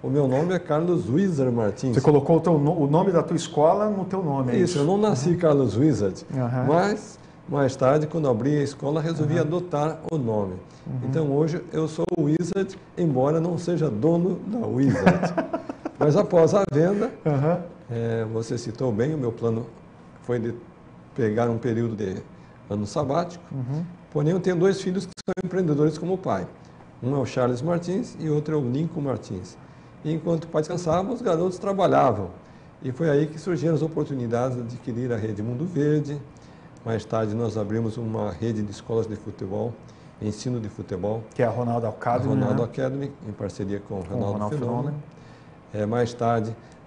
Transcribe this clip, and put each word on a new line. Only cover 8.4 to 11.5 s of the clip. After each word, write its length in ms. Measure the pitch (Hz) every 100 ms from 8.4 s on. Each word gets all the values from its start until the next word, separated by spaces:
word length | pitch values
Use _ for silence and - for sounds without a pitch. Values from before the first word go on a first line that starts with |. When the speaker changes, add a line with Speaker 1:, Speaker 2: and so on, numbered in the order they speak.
| 139 147
Speaker 1:
a 60 |
escola, 380 | 139 - 139 156
resolvi 340 | 160 151 147
Speaker 2:
Aham. 80 | 165
Speaker 1:
adotar 560 | 151 175 180 147 156 156 -
o 40 | 160
nome. 360 | 113 107 98 92 - - -
Speaker 2:
Uhum. 140 | 131
Speaker 1:
Então 280 | 123 160 147
hoje 320 | 143 160